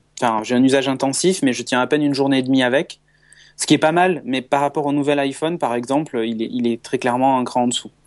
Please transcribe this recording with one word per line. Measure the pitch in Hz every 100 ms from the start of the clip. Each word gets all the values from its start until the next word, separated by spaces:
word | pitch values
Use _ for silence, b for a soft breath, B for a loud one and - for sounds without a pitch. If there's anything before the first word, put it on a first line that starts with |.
| _ -
enfin, | 123 110
j'ai | 110
un | 123
usage | 131 135 131
intensif, | 131 135 135 175 185
mais | 135
je | 120
tiens | 117 127
à | 120
peine | 151
une | 147
journée | 135 139 135
et |
demie | 127 135
avec. | 123 135 180 - b b b b b -
Ce |
qui | -
est | 147
pas | 156
mal, | 170 185 156
mais | 113 131
par | 123 143
rapport | 143 156
au | 143
nouvel | 147 139 143
iPhone, | 139 131 160 170
par | 127
exemple, | 120 120 139 151 120
il | 113 113
est, | 110
il | 123 120
est | 113
très | - 123
clairement | 127 123 135 131
un |
cran | 123 127
en | 120
dessous. | - - _